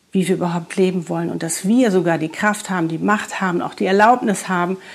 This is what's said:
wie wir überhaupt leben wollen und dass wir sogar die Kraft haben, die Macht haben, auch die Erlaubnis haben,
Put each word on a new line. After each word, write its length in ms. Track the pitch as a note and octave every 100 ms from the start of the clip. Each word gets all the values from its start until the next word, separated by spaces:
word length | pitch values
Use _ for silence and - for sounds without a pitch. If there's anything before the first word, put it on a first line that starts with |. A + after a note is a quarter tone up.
| _
wie 160 | F#3+ F3
wir 100 | F3
überhaupt 380 | F3 E3+ E3 -
leben 320 | F#3 F3+ E3
wollen 220 | E3 E3+
und 140 | E3
dass 240 | E3 - F#3
wir 240 | A#3+ B3
sogar 260 | F#3 E3+ D#3+
die 120 | D#3
Kraft 420 | - G#3 G3+ -
haben, 160 | F#3 E3
die 100 | D#3+
Macht 440 | F#3 G#3 - -
haben, 200 | F#3+ F3
auch 140 | D#3 -
die 100 | F#3+
Erlaubnis 640 | G3 G#3+ B3+ A#3 F#3 -
haben, 280 | F#3 F3 F#3 -